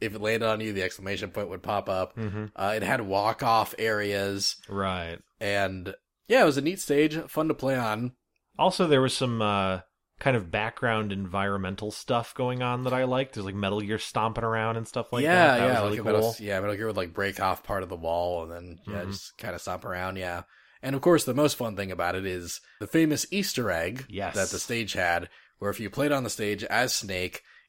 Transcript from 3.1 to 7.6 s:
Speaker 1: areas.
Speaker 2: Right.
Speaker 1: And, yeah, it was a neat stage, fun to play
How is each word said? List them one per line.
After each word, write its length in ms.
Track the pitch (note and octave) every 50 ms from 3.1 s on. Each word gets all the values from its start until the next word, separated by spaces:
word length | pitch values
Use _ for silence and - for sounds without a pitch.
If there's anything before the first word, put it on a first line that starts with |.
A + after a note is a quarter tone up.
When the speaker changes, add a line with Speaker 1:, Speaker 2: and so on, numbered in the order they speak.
| F#2+ G2 G2+ A2 A2+ - C3+ A#2+ G#2+ - G#2 - -
Speaker 1:
areas. 800 | - A2 A2 G#2+ G#2 G#2 G2+ G2+ G2 G2 G2 G2 G2 G2 - - - -
Speaker 2:
Right. 520 | - G2 G2 G2 F#2+ F#2 F2+ E2+ E2+ E2+ - - _ _ -
Speaker 1:
And, 560 | G2+ G2+ G2+ G2+ G2 F#2+ F#2+ F#2 F2+ G2 - - _ _ _ _ _
yeah, 140 | - A3 C4
it 40 | G#3+
was 120 | D#3+ C3
a 40 | C#3
neat 200 | C3+ D#3+ F#3+ F#3+
stage, 360 | - - C#3+ D3 D#3 D3+ D3+ D#3+ - -
fun 180 | - D#3 D#3
to 60 | D#3+ D3
play 240 | -